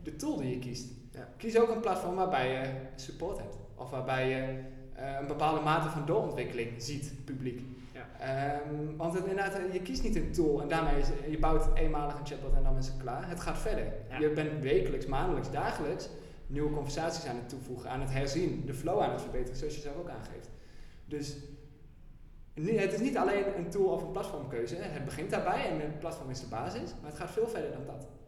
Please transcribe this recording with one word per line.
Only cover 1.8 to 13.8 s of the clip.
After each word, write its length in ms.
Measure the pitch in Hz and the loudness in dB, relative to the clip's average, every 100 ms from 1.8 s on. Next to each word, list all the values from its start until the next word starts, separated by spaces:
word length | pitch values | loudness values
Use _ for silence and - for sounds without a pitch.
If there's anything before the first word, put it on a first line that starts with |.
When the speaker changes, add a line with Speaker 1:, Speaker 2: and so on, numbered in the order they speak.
| 220 180 175 185 | 2 0 0 2
Speaker 1:
waarbij 360 | 175 139 127 | 2 4 2
je 180 | 131 131 131 - - | 0 -2 -4 -8 -12
support 420 | - - 170 196 | -12 -6 -6 -4
hebt. 200 | 104 - - - | -8 -10 -12 -12
Of 140 | 127 | -6
waarbij 400 | 135 131 131 131 | -4 0 2 2
je, 340 | 131 131 131 - - - | 2 -2 -4 -8 -12 -12
eh, 240 | - 135 139 | -8 -6 -4
een 80 | 143 | -4
bepaalde 340 | 147 156 156 | 2 2 2
mate 280 | 151 165 156 | 2 2 2
van 160 | 151 147 | -2 2
doorontwikkeling 760 | 196 214 113 117 123 117 117 | 2 2 -2 -4 -2 -4 -4
ziet, 440 | - 143 147 - - | -6 -6 -6 -8 -8
publiek. 360 | 131 127 120 - - - | -4 -4 -6 -10 -12 -14
Speaker 2:
Ja. 140 | 127 123 - | -14 -14 -8
Speaker 1:
Ehm, 760 | 135 135 143 147 151 147 151 156 | -4 0 0 -2 -2 -4 -4 -2
want 160 | 170 | 0
het, 120 | 180 190 | 0 0
inderdaad, 280 | 190 196 | 0 0
eh, 200 | 196 185 | 0 -2
je 80 | 185 | -2
kiest 220 | 180 262 | -2 0
niet 120 | - 170 | 2 2
een 160 | 160 | 2
tool 300 | 175 156 147 | 4 4 4
en 60 | 147 | 2
daarmee 320 | 165 160 143 | 2 6 6
is, 80 | 139 - 151 | 6 4 0
je 100 | 151 | 4
bouwt 380 | 156 156 151 - | 6 8 8 8
eenmalig 420 | 156 151 147 147 | 8 4 0 -2
een 60 | - | -6
chatbot 280 | 139 135 | -6 6
en 100 | 139 | 8
dan 140 | 135 135 | 8 6
is 100 | - | 4
het 100 | - | 0
klaar. 320 | - 131 - | -2 -4 -4
Het 100 | 170 | -4
gaat 180 | - 156 | -2 0
verder. 360 | 147 139 | 2 0